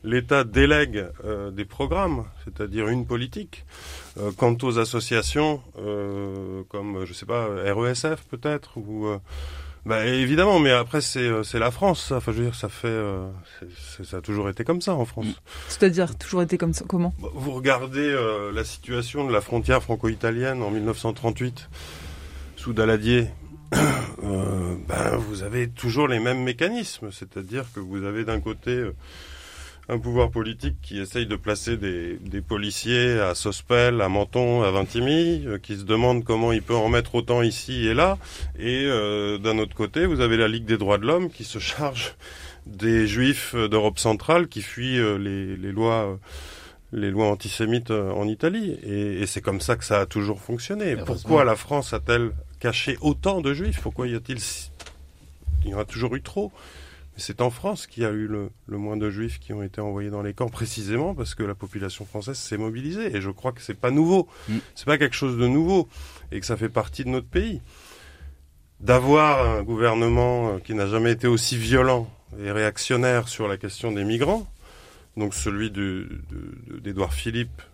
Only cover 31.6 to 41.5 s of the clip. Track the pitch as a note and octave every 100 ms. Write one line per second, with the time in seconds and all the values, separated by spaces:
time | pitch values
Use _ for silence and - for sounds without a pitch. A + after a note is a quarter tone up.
31.6 | - A#2 G2+ F2 E2+ F2 F#2+ G2 - G#2
32.6 | G#2 - A2+ B2 B2 A#2 F#2+ F2 G#2 G2+
33.6 | - A#2+ A#2+ A#2+ F#2+ G2 G2+ B2 B2 A#2+
34.6 | G2+ F#2+ G2 A#2 B2+ D#3+ E3+ E3+ C#3 G2+
35.6 | - G2+ G2 A2 B2 B2 A#2+ A2 A#2 A2+
36.6 | - A#2 A2 A#2+ A#2+ A#2+ A#2+ A#2+ A#2 G#2+
37.6 | - B2+ A2 A#2 F3+ G3 - - - -
38.6 | A2+ B2+ C#3 A#2+ G#2 G#2 G2+ G#2 G#2+ A2
39.6 | G#2 - G#2+ D#3 F#3 C#3+ A#2+ A2+ A2 A2+
40.6 | G#2+ A2 G2 G2+ A2+ E3+ F3+ - -